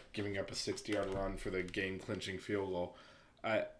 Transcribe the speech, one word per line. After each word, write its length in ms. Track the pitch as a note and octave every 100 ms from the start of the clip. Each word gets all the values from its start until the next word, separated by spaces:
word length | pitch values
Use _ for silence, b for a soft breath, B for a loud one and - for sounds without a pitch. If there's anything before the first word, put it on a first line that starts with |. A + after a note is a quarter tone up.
| -
giving 260 | - G#2 G2
up 120 | F#2
a 40 |
sixty-yard 580 | - - G2 - G2+ G2
run 240 | F#2+ G2 F#2+
for 140 | -
the 120 | F#2
game-clinching 760 | F2+ F#2+ F#2+ F#2+ - G2 F#2+ F#2
field 320 | - G#2 G2
goal. 260 | F2+ F2+ B B B B B
I, 200 | - A2 - -